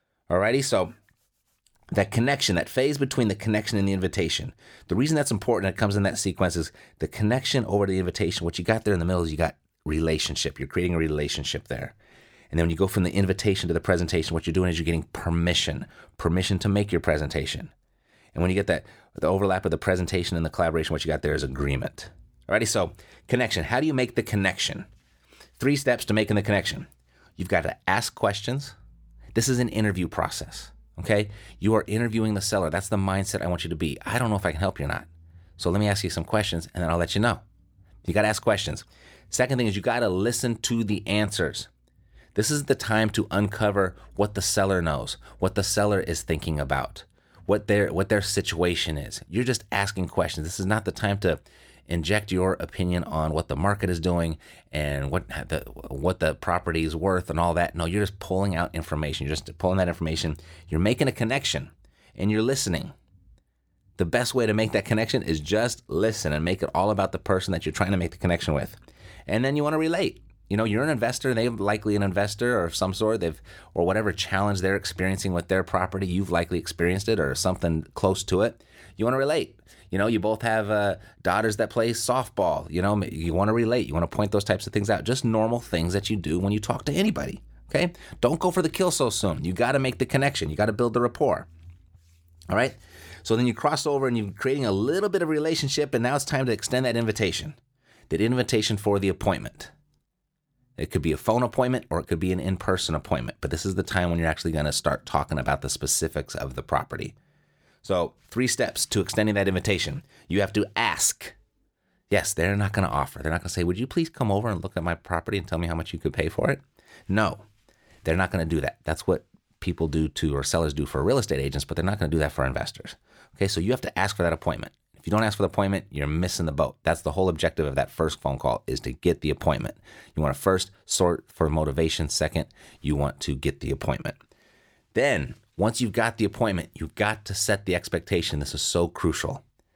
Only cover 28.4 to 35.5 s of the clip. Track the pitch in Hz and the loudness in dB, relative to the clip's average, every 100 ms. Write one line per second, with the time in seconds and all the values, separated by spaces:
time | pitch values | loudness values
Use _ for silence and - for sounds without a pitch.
28.4 | - 135 139 - - - - - - - | -4 -4 -6 -14 -20 -20 -20 -20 -4 0
29.4 | 117 123 123 107 107 92 85 - 82 - | 2 2 2 2 0 0 -2 0 -2 -4
30.4 | - - - - - - 92 104 104 - | -10 -12 -16 -20 -16 -6 2 2 2 -8
31.4 | - - 98 110 - 107 120 113 110 101 | -20 -2 2 2 2 0 0 0 0 0
32.4 | - 101 82 87 - 104 98 95 92 - | 0 0 2 0 0 0 2 0 0 -2
33.4 | 87 85 82 80 76 - - 120 120 101 | -2 -2 -4 -2 -2 -4 -4 0 0 0
34.4 | 95 76 95 - 71 80 - - - - | 0 0 -2 -2 -4 -6 -8 -20 -20 -20
35.4 | - | -20